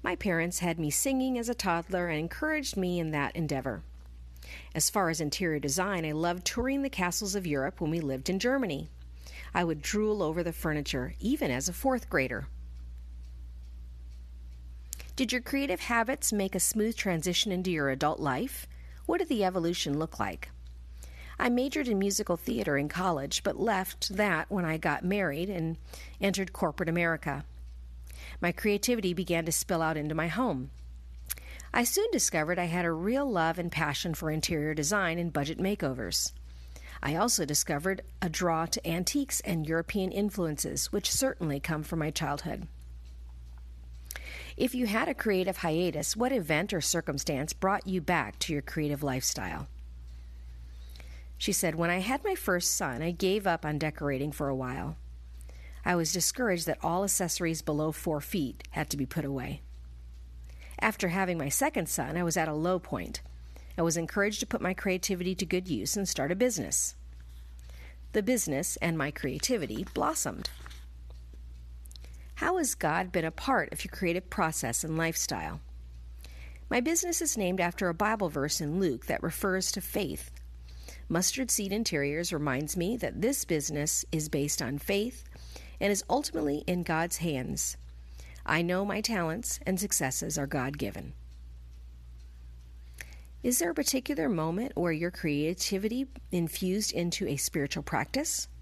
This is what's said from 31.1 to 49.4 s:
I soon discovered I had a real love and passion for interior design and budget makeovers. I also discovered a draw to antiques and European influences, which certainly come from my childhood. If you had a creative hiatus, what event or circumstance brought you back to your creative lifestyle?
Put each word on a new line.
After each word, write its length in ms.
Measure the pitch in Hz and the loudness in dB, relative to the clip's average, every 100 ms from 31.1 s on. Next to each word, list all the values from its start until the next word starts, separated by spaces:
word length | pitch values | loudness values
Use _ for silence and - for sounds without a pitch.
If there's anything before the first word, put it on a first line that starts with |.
| - - - - - - | -14 -8 -8 -8 -12 0
I 120 | - 240 | 2 4
soon 260 | - 453 | 4 4
discovered 480 | 427 - 165 156 180 | 4 4 2 2 2
I 60 | 175 | 2
had 200 | 175 170 | 2 2
a 60 | |
real 340 | 160 190 262 285 | 2 2 2 4
love 320 | 190 160 170 | 4 4 2
and 140 | 170 | -2
passion 420 | 151 151 143 175 | 2 0 2 -2
for 160 | 156 160 | 0 0
interior 460 | 156 - 165 151 156 | 0 2 2 2 2
design 420 | 147 208 175 170 | 2 4 2 2
and 160 | 170 | 2
budget 240 | 147 143 160 | 2 0 0
makeovers. 760 | 190 208 147 127 95 - - - - - - - - - | 0 2 0 0 0 0 0 -4 -14 -14 -14 -14 -14 -6
I 140 | - 165 | -2 2
also 300 | 233 - 147 | 4 4 2
discovered 580 | 147 - 147 180 190 - - | 2 2 0 2 -2 -4 -4
a 80 | 180 | -2
draw 380 | 156 180 160 170 | 2 4 4 2
to 200 | - - | 0 0
antiques 520 | 165 175 294 277 - | 0 2 2 0 -2
and 260 | - 170 156 | 0 0 2
European 440 | 160 170 202 185 | 0 2 0 0
influences, 800 | 196 208 190 165 147 - 151 - | 2 0 2 0 0 -2 -2 0
which 200 | 202 - | 0 2
certainly 480 | - 262 - 165 143 | 2 2 0 -2 0
come 220 | - 156 | 0 -2
from 160 | 151 165 | 0 0
my 140 | 151 | 0
childhood. 560 | 160 147 143 175 - - - - - - - - - - - - - - - - - - - - - | 0 0 0 -2 -6 -8 -12 -14 -14 -14 -14 -14 -14 -14 -14 -14 -14 -14 -14 -10 -10 -10 -10 -12 0
If 200 | 254 247 | 2 2
you 100 | 233 | 2
had 240 | 220 311 | 4 2
a 60 | - | 2
creative 420 | 226 185 185 185 | 4 4 4 2
hiatus, 580 | 165 160 180 151 160 214 | 2 4 2 2 -2 2
what 160 | 247 | 2
event 420 | 262 156 156 202 | 2 4 2 4
or 60 | 180 | 0
circumstance 720 | - 170 - 139 - 139 151 | 2 2 0 -2 0 0 0
brought 340 | - 190 202 - | 2 2 2 2
you 140 | 185 | 0
back 360 | 160 170 104 - | 4 2 2 -2
to 140 | - | -2
your 80 | 147 | -2
creative 400 | - - 147 143 | -2 -2 0 0
lifestyle? 640 | 143 131 - - | 0 0 0 -2